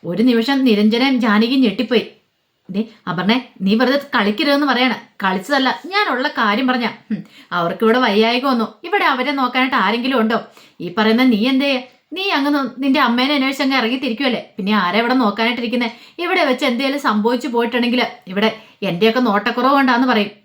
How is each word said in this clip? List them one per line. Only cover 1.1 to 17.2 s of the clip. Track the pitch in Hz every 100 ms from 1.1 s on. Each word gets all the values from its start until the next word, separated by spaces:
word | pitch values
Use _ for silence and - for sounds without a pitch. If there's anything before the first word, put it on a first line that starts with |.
| 262
ജാനകിയും | 226 208 220 269
ഞെട്ടിപ്പോയി. | 247 196 240 233 - - _ _ _ _ _
"ദേ, | 185 226 - -
അപർണെ, | 170 180 247 247 -
നീ | 185 220
വെറുതെ | 233 285 277
കളിക്കരുതെന്ന് | 247 202 214 294 285 294
പറയണേ." | 240 254 214 - _
"കളിച്ചതല്ല, | 190 190 190 285 262 - 320
ഞാനുള്ള | 392 415 247 285
കാര്യം | 294 220 208 262
പറഞ്ഞ. | 254 233 - _
ഉം. | 202 - - -
അവർക്കിവിടെ | 175 170 185 220 247
വയ്യായിക | 247 202 226 247 277
വന്നു. | 247 214 -
ഇവിടെ | 349 403 349
അവരെ | 254 254
നോക്കാനായിട്ട് | 277 247 254 262 254
ആരെങ്കിലും | 196 233 233 262
ഉണ്ടോ? | 220 226 - - - _
ഈ | 170
പറയുന്ന | 175 214 226
നീ | 262 214 240
എന്തേ? | 269 285 254 254 _ _
നീ | 330 392
അങ്ങ് | 320 277
നോ-, | 294 254 -
നിന്റെ | 269 285
അമ്മേനെ | 233 240 262 294
അന്വേഷിച്ച് | 262 269
അങ്ങ് | 262 269
ഇറങ്ങിത്തിരിക്കുവല്ലേ? | 226 254 269 226 269 208 -
പിന്നെ | - 196
ആരാ | 214 180 196
ഇവിടെ | 240
നോക്കാനായിട്ടിരിക്കുന്നെ? | 262 220 202 226 240 240 240 233 - - -
ഇവിടെ | 339 370
വെച്ച് | 302 254 277
എന്തേലും | 240 269 285
സംഭവിച്ചു | 277 214